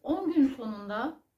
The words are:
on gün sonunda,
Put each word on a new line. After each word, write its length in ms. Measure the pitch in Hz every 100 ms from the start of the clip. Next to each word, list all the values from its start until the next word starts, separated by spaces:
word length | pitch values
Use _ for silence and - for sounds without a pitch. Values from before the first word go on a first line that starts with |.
on 300 | 247 339 370
gün 160 | 330 262
sonunda, 720 | - 220 208 202 208 269 - _